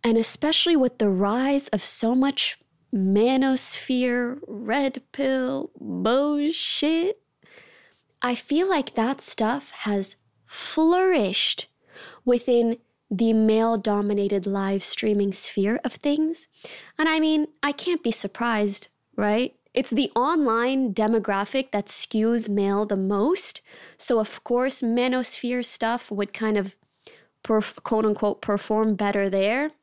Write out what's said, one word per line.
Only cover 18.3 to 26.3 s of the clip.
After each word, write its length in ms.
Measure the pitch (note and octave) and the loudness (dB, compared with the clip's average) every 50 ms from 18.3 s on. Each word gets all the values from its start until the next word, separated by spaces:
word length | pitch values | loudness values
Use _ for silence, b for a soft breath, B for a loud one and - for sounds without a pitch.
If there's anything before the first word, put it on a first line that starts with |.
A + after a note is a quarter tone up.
| _ - A#3 A#3+ A3+ G#3+ G#3 G3+ G3 - - - _ _ _ _ _ | _ -4 -2 0 0 0 0 0 -2 -6 -10 -12 _ _ _ _ _
right? 380 | - G#3 G#3 G#3 A3+ B3 C4 - _ _ _ _ B3 | -2 0 0 2 0 0 -2 -6 _ _ _ _ -2
It's 120 | C4 - | -2 0
the 200 | A#3 G#3+ C4+ - - | 0 0 0 0 0
online 760 | A#3 B3 C#4+ E4+ D#4+ D4 B3 A3 A3+ A#3 B3+ C4+ C4+ C4 A#3+ | 0 2 2 2 2 2 2 2 2 2 0 0 0 0 0
demographic 760 | F#3+ - G#3+ G#3+ A#3 A3 G3+ G#3+ G3 G3 G3+ G3+ - - - - | 0 0 0 2 2 0 0 0 -2 -2 -2 -2 -2 -4 -4 -2
that 160 | - G3+ G3+ | -4 -6 -4
skews 640 | - - - - - - A3 G#3+ A3+ A#3 A#3 A3+ A3 | -4 -4 -4 -4 -2 0 0 2 2 2 0 -2 -2
male 360 | G3+ G3+ G3 G3 G3 G3+ G#3+ | 0 0 0 2 2 0 0
the 120 | G#3 G#3 | -2 -2
most. 640 | F#3+ F#3+ F#3+ G#3 G3 G#3 C#4+ F4+ F#4+ - - - - B B B B B B B | -2 0 0 0 2 2 2 2 0 -2 -4 -6 -8 B B B B B B B
So 220 | B - - B3 A3+ | B -4 0 0 0
of 240 | G#3+ G#3+ - - | 0 -2 -6 -16
course, 400 | _ - A#3+ A#3+ B3+ C4+ B3+ - | _ -2 0 0 2 0 -2 -2
manosphere 840 | - A3+ A3+ B3 B3 B3+ B3 B3+ B3 - - - - A#3+ B3 B3 A#3+ | -2 0 0 2 2 2 0 0 -2 -2 -4 -4 -4 -4 -4 -2 -2
stuff 460 | - - - A3+ A3 A#3 B3 - - | -4 -2 -2 -2 -2 -2 -2 -4 -8
would 220 | G#3+ G3+ G3+ G3+ | -4 -4 -4 -6